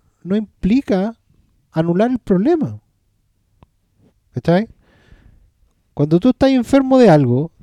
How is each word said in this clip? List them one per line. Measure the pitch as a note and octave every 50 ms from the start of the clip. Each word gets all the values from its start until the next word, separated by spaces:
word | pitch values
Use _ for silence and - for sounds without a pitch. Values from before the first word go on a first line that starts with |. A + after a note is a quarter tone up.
| _ _ _ _ -
no | E3+ G3
implica | G#3+ G#3+ - _ _ - F#3 A3 C4+ C#4 - G#3+ F#3 F#3+ A3+ A3+ _ _ _ _ _ _ _ _ _ _ _
anular | - E3 E3 E3+ E3+ F#3 G#3+ B3
el | C4 A#3
problema. | - - G3+ F3 G3+ D4 F4+ D#4+ C4 A#2+ G#2+ G#2 _ _ _ _ _ _ _ _ _ _ _ _ _ _ _ _ _ _ _ _ _ _ _ _ _ _ _ _ _ _
¿Cachai? | - B2 - - E3+ F#3 A3+ - - _ _ _ _ _ _ _ _ _ _ _ _ _ _ _ _ _ _ _ _ _ _ _ -
Cuando | - C#3+ D3+ D#3+ F3
tú | - B3+
estás | B3 - C#4 C4+
enfermo | C4+ B3+ A#3 - - C#4 C4+ C4 C4 C4
de | B3 G#3
algo, | D#3 D3+ C#3 A#2+ A#2+ B2+ D#3 E3 _ _